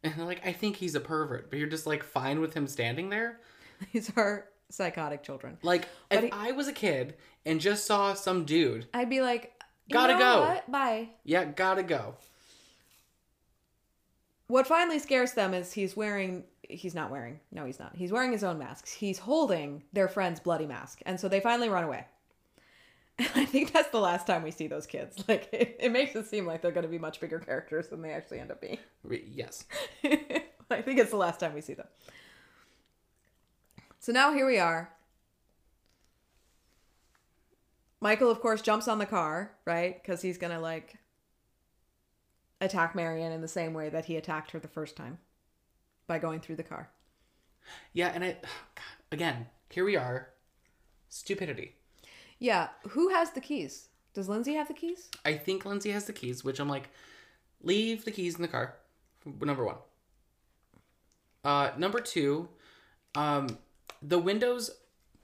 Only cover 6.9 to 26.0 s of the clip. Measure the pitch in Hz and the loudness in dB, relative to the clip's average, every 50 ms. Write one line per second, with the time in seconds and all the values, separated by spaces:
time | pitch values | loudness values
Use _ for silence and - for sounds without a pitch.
6.9 | 151 135 127 - - - - - - _ _ 156 160 160 156 196 208 208 - - | 2 2 0 -4 -8 -16 -20 -20 -20 _ _ 0 0 2 4 2 2 2 2 2
7.9 | 214 202 202 196 196 196 - 190 185 180 165 143 151 170 160 127 113 113 117 - | 4 4 6 4 2 0 0 0 2 2 2 4 4 6 6 6 2 0 -6 -4
8.9 | - 240 247 240 262 262 262 254 240 233 233 - - _ - _ _ _ _ - | -2 0 0 2 2 2 4 2 2 0 -4 -10 -20 _ -20 _ _ _ _ 2
9.9 | - 240 254 262 262 - 254 247 240 202 - 311 359 359 - - 247 277 269 254 | 6 8 8 8 8 10 10 10 10 8 8 6 4 0 -2 -2 0 2 2 2
10.9 | 220 220 226 226 - _ _ - 156 180 180 151 143 - 185 185 190 196 185 175 | 2 0 -2 -6 -12 _ _ 4 4 4 4 2 0 2 4 4 4 4 2 0
11.9 | 165 135 107 104 110 - - - _ _ _ - - - - - _ _ _ _ | 0 -2 -2 -6 -10 -14 -20 -20 _ _ _ -20 -20 -20 -20 -20 _ _ _ _
12.9 | _ _ _ _ _ _ _ _ _ _ _ _ _ _ _ _ _ _ _ _ | _ _ _ _ _ _ _ _ _ _ _ _ _ _ _ _ _ _ _ _
13.9 | _ _ _ _ _ _ _ _ _ _ _ _ 240 262 262 262 320 330 349 349 | _ _ _ _ _ _ _ _ _ _ _ _ 4 4 6 6 6 4 4 4
14.9 | 330 302 277 - 269 254 247 247 - - 202 185 190 180 180 180 - 214 196 185 | 2 -2 0 2 2 4 4 2 2 0 0 2 2 -2 -4 -4 -4 -4 -4 -4
15.9 | 190 202 214 208 208 202 190 185 185 180 - - _ _ _ - - 170 - 185 | -2 -2 -4 -2 -2 -2 -2 -2 -4 -6 -10 -12 _ _ _ -16 -16 -10 -8 -8
16.9 | 160 170 156 - - 175 117 117 135 156 _ _ - 180 151 127 135 - - - | -6 -6 -6 -6 -6 -8 -8 -10 -12 -14 _ _ -12 -10 -10 -10 -10 -10 -14 -14
17.9 | - 170 180 175 202 240 262 254 240 208 202 185 170 156 135 - 131 - - - | -8 -6 -4 -2 0 2 2 2 0 0 0 -2 -2 -4 -8 -10 -12 -14 -14 -16
18.9 | - - 214 202 185 185 - 208 277 320 320 233 190 165 147 143 143 151 - _ | -10 -4 -4 -4 -4 -4 0 2 4 4 4 4 2 0 0 -6 -10 -12 -14 _
19.9 | - 202 190 185 190 208 190 180 170 160 - 175 170 156 160 147 131 - - - | 2 2 2 2 2 0 0 0 -2 -2 0 0 0 0 0 -4 -6 -10 -12 -14
20.9 | - - - - 185 180 - 190 190 196 196 233 233 240 240 226 202 180 170 156 | -18 -14 -8 -8 -6 -4 -2 2 2 2 4 4 2 2 2 2 2 0 0 -2
21.9 | 131 110 120 - _ _ _ _ _ _ _ _ _ _ _ _ _ _ - _ | -4 -8 -10 -14 _ _ _ _ _ _ _ _ _ _ _ _ _ _ -20 _
22.9 | _ _ _ _ _ - 240 - - 262 285 - - 269 311 - - 330 - - | _ _ _ _ _ -4 -2 0 2 2 2 4 4 2 2 6 4 4 4 6
23.9 | - 233 202 180 175 175 175 - 190 165 165 156 165 - 160 151 147 147 151 - | 2 2 4 4 2 0 2 0 0 0 0 -6 -6 -6 -6 -6 -6 -8 -8 -8
24.9 | - 135 - - - - 196 - 220 202 - - - - 240 - - - - 247 | -10 -10 -10 -10 -10 -12 0 2 2 2 2 -4 2 2 2 2 2 -2 0 2
25.9 | 226 247 | 4 4